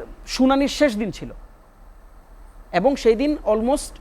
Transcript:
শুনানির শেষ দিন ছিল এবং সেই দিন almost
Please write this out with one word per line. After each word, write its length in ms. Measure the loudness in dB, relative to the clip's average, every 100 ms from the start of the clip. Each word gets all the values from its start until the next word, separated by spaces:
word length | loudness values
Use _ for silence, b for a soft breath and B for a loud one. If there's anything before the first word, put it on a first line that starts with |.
| -2 -16 -8
শুনানির 420 | 0 4 4 2
শেষ 280 | 2 2 2
দিন 140 | -6
ছিল 200 | -8 -12 -14 -20 -20 -20 -20 -20 -20 -20 -20 -20 -20 -20 -20 -6
এবং 240 | 0 0 2
সেই 180 | 2
দিন 220 | 2 2 -2 0
almost 500 | 0 2 -2 -4 -14